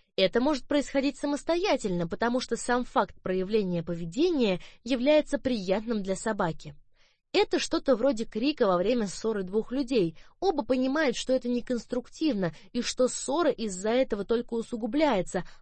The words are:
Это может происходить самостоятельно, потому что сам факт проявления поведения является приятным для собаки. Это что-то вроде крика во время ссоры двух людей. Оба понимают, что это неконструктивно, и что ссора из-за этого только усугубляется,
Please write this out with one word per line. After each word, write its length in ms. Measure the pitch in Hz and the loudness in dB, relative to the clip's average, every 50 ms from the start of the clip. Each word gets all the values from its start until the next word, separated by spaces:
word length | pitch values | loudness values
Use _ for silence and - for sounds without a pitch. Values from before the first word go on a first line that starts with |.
| _ _ _ | _ _ _
Это 220 | - 190 185 - 233 | 2 2 4 4 2
может 300 | 247 285 311 254 - - | 2 2 0 0 -2 0
происходить 480 | 285 294 254 - - 277 262 285 277 | 0 0 0 2 0 0 0 0 -2
самостоятельно, 920 | - - 285 285 277 - - 330 349 359 415 320 247 - 208 180 175 170 | -2 -4 -4 -4 -4 -2 -2 0 0 2 0 0 0 0 -2 -2 -2 -2
потому 320 | 170 - - 220 233 240 254 | -4 -2 -2 -2 0 0 0
что 200 | 240 - 240 214 | -2 -2 -6 -6
сам 260 | - - 240 247 247 | -2 0 0 0 0
факт 340 | - - 262 214 - - - - | 0 0 0 0 0 -4 -10 -6
проявления 600 | - 185 185 185 185 214 220 202 185 175 170 165 | -2 -2 -2 -2 0 0 0 0 2 -2 -2 -2
поведения 800 | - 175 170 175 170 165 233 320 370 349 285 247 208 185 175 - - - - _ | -4 -6 -6 -6 -8 -2 0 2 2 4 4 2 2 2 0 -4 -12 -20 -14 _
является 540 | 233 269 240 240 285 302 302 294 - - 277 | -2 -2 2 4 6 6 6 4 2 -2 -2
приятным 640 | - 262 254 220 185 180 185 208 220 226 240 214 190 | 0 0 -2 -2 0 0 0 0 0 -2 -4 -4 -2
для 120 | 190 190 | -2 -4
собаки. 640 | 185 - 226 220 196 202 165 160 - - 151 147 - - _ _ _ _ _ _ _ _ _ _ | -2 -2 -4 -2 0 0 -2 -2 -4 -10 -14 -16 -18 -20 _ _ _ _ _ _ _ _ _ _
Это 260 | 349 415 - - 311 | 2 2 2 2 -2
что-то 380 | - - - 339 - - 262 | 0 0 -2 -2 2 2 2
вроде 300 | 202 233 277 285 214 233 | 4 4 2 2 2 -4
крика 400 | - - 214 226 285 311 - 240 | -6 -4 -2 0 0 2 2 4
во 100 | 196 185 | 4 4
время 300 | 175 180 202 262 247 220 | 4 4 2 2 2 0
ссоры 380 | 190 - - - 226 220 208 190 | -2 -6 -4 -2 -2 -2 -2 -4
двух 280 | 180 196 220 214 - 247 | -2 -2 -2 -2 -2 -2
людей. 460 | 269 285 - 277 240 180 165 160 - - - - _ | -4 -2 0 2 2 2 2 -2 -6 -18 -20 -10 _
Оба 240 | - 381 370 285 254 | 0 0 2 0 0
понимают, 540 | - 262 254 254 262 269 311 320 269 - | 0 0 2 2 0 2 2 2 0 0
что 160 | - - - 262 | -2 0 0 0
это 160 | 254 - 240 | 0 0 0
неконструктивно, 1040 | 247 240 233 - 254 233 214 - - 247 247 - - - 320 311 254 202 185 165 151 - - - _ | -4 -4 -2 -2 -4 -4 -4 -4 -4 -4 -4 -6 -8 -2 0 0 0 2 0 -2 -4 -6 -18 -8 _
и 80 | 240 233 | -6 -4
что 260 | - - - 254 240 | -4 0 2 2 2
ссора 420 | - - - - 269 320 349 302 | 2 -4 -6 -2 0 2 2 2
из-за 380 | - - 226 214 185 180 190 214 | 2 0 -4 -6 -6 -4 -2 0
этого 380 | 226 254 262 254 - 202 196 | 2 2 2 2 0 -4 -2
только 260 | - 233 233 240 - - | -2 -2 -2 -2 -2 -4
усугубляется, 920 | 226 220 - - 220 214 240 214 294 320 294 254 190 175 - - 185 180 - - - | -6 -6 -6 -6 -6 -6 -2 2 2 4 4 4 2 0 -2 -4 -6 -6 -6 -12 -20